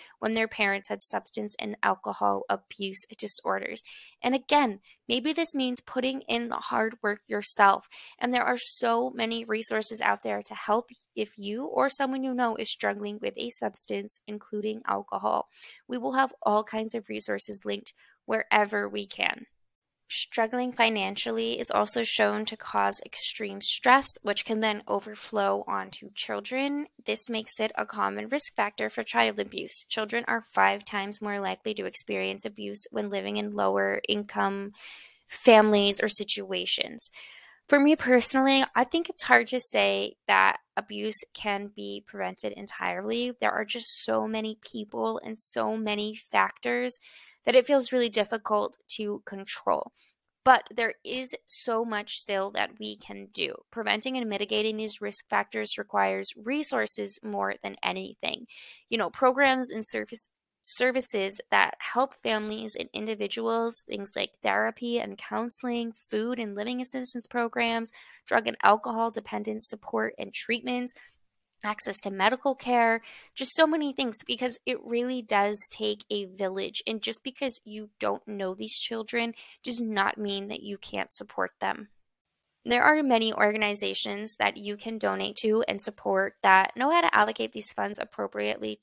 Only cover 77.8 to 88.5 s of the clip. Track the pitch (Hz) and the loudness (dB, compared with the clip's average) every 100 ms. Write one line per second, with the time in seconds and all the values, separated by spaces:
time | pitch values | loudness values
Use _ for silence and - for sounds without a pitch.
77.8 | 208 - - 202 - 202 190 190 214 - | -14 -6 -4 -4 -8 -6 -6 -6 -6 -4
78.8 | - 226 214 240 233 226 - - 247 240 | -4 -6 -6 -4 -4 -8 -20 -12 -6 -4
79.8 | 226 208 196 - 202 196 196 - 208 196 | -2 0 0 0 -4 -4 -6 -10 -10 -12
80.8 | - 202 - - - - - - 190 - | -8 -6 -2 -4 -4 -4 -4 -2 -4 -4
81.8 | 208 _ _ _ _ _ _ _ - 240 | -10 _ _ _ _ _ _ _ 0 4
82.8 | 294 311 277 226 220 - 208 214 208 208 | 6 6 4 4 2 2 2 4 0 0
83.8 | 196 190 214 202 220 - 101 - 104 208 | -2 -2 -4 -4 -6 0 0 0 -8 -8
84.8 | 226 226 202 196 202 202 220 220 - 202 | -8 -2 -2 -2 -4 -2 2 2 0 -2
85.8 | - - 202 190 196 - 196 190 190 226 | -4 -4 -2 0 0 0 6 8 6 2
86.8 | 269 339 339 208 214 226 226 220 - - | 2 4 6 4 4 2 -6 -4 -6 -4
87.8 | 202 208 - - 202 208 208 | -4 -4 -8 -6 -6 -4 -4